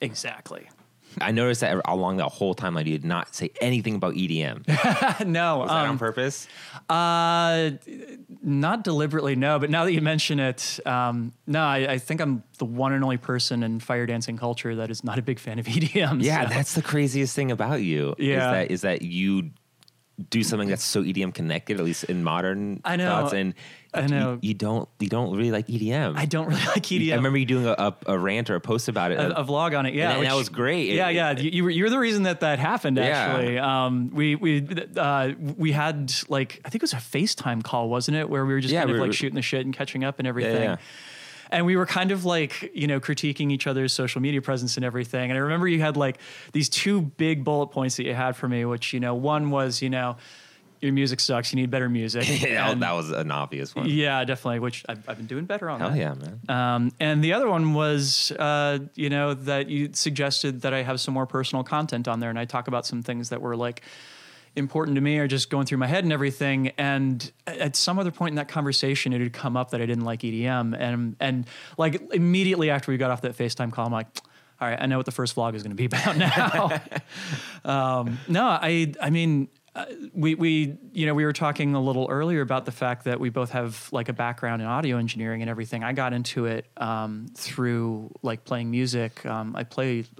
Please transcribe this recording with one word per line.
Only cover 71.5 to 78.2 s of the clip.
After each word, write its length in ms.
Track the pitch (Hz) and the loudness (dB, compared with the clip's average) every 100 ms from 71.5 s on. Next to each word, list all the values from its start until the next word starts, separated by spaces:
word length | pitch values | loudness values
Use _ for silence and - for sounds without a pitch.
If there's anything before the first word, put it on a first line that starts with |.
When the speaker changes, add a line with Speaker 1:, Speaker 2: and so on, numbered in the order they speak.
| - - - | -10 -10 0
Speaker 1:
like, 240 | 160 147 - | 0 0 0
immediately 560 | 180 175 185 190 175 156 | 2 4 6 4 4 4
after 200 | 139 143 | 2 0
we 60 | 131 | 0
got 140 | 127 | 0
off 100 | 120 | 0
that 160 | 127 117 | -2 -2
FaceTime 340 | 120 - 120 | -2 -2 -4
call, 140 | 110 | -2
I'm 80 | 117 | -2
like, 140 | 113 113 - - - _ _ | -2 -4 -12 -16 -20 _ _
"All 80 | 120 | -4
right, 120 | 120 | 0
I 60 | 135 | 0
know 100 | 131 | 0
what 80 | |
the 80 | 127 | 0
first 240 | 120 123 - | -2 -2 0
vlog 180 | 117 110 | -2 -4
is 60 | |
gonna 120 | 104 | -6
be 100 | 101 | -2
about 320 | 123 127 202 156 | 0 0 0 2
<laughs> 0 | |
now." 540 | 175 185 185 165 165 151 - - - - 190 147 - 170 - | 2 4 2 2 0 0 -4 -10 -10 -12 -8 -8 -8 -10 -2
Um, 520 | 135 131 127 120 123 | 0 2 0 -2 -4